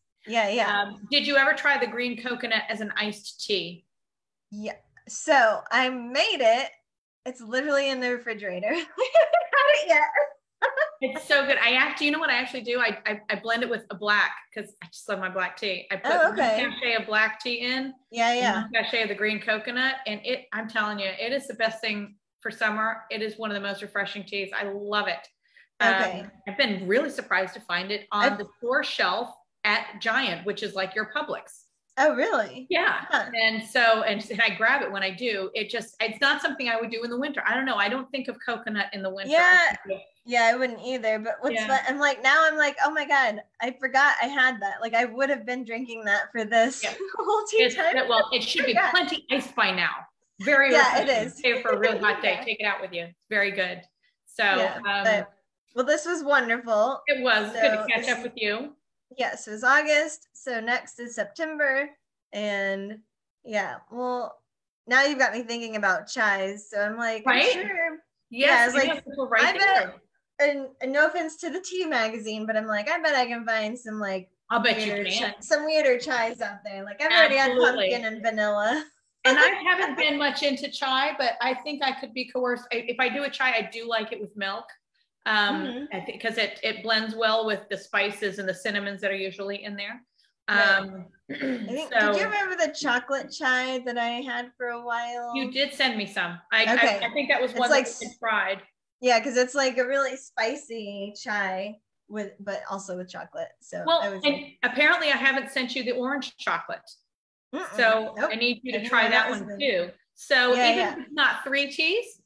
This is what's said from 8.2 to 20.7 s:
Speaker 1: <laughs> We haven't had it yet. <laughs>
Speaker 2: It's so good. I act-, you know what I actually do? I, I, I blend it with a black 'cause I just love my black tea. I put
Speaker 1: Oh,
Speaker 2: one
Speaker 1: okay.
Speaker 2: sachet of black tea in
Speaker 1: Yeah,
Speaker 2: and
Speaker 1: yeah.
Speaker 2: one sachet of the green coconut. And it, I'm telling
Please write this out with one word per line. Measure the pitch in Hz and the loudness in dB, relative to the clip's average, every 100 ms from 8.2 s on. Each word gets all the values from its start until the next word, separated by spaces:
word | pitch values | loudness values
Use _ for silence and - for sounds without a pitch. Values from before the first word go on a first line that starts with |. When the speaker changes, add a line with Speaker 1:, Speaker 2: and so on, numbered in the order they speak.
| 240 220 202 180 208 | -6 -8 -6 -4 -2
Speaker 1:
<laughs> | |
We | 330 | -2
haven't | 320 | -4
had | - 508 659 - 679 - 571 571 587 | -4 4 6 6 4 4 4 6 6
it | 605 | 6
yet. | 302 294 294 294 - _ _ | 4 4 2 0 -4 _ _
<laughs> | - 539 605 - | -2 0 -2 -2
Speaker 2:
It's | 262 311 - | -6 -4 2
so | 285 | 4
good. | 269 277 | 4 2
I | 233 | 4
act-, | 254 294 294 | 4 2 0
you | 294 | 0
know | 311 | 0
what | 311 | 2
I | 247 | 0
actually | 254 262 | -2 -6
do? | 220 247 | -4 0
I, | 233 220 | 0 0
I, | - 208 - | -6 -6 -6
I | |
blend | 208 226 233 | -6 -2 -2
it | 240 | 0
with | 220 - | -4 -6
a | 190 | -6
black | 208 208 185 - - | 0 2 2 -2 -12
'cause | - 202 _ | -14 -14 _
I | 165 | -20
just | - - | -16 -8
love | 196 | -4
my | 185 | -4
black | 185 180 - | -2 -4 -4
tea. | 208 180 - | -6 -6 -6
I | 190 | -4
put | 247 | 0
Speaker 1:
Oh, | 339 320 | 4 4
Speaker 2:
one | |
Speaker 1:
okay. | - 247 220 - | 4 2 2 0
Speaker 2:
sachet | - 247 | -2 0
of | 226 220 | 0 0
black | 214 220 - | 2 2 0
tea | 254 240 | -6 -4
in | 247 262 269 262 _ | -2 -4 -4 -10 _
Speaker 1:
Yeah, | 233 233 | 0 2
Speaker 2:
and | 240 | 4
Speaker 1:
yeah. | 247 220 | 2 0
Speaker 2:
one | 214 | 0
sachet | 226 220 233 | -2 0 0
of | 220 | -2
the | 202 | 0
green | 214 214 | -2 -2
coconut. | - 214 233 240 262 269 226 | -2 -2 -2 -2 -2 -2 -6
And | 208 | -8
it, | 226 254 - | -6 -6 -6
I'm | 220 | -10
telling | 220 | -6